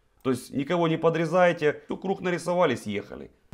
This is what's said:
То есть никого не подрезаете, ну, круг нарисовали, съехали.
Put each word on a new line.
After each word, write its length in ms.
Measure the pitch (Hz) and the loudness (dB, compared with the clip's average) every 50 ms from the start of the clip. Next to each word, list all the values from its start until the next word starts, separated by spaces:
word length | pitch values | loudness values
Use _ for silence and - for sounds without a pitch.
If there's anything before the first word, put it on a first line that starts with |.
| _ _ _ _ - | _ _ _ _ -2
То 80 | 131 | -2
есть 200 | 127 127 - - | -2 -2 -4 -6
никого 380 | - 143 139 139 175 175 170 160 | -6 -6 -2 0 0 2 2 2
не 80 | 160 | 2
подрезаете, 840 | 165 165 165 160 160 170 156 165 185 180 175 170 170 151 147 143 - - | 2 2 2 2 2 0 2 4 4 4 4 4 2 0 0 0 -2 -6
ну, 80 | - - | -10 -10
круг 240 | - - 190 190 - | -6 -4 -4 -4 -2
нарисовали, 560 | 165 180 175 160 - 175 175 175 180 151 120 | -2 -2 -2 -2 -2 -2 2 2 2 2 2
съехали. 560 | 107 - 107 101 101 101 - 65 67 69 - - _ _ _ | -2 -4 -6 -6 -6 -6 -8 -12 -14 -14 -16 -20 _ _ _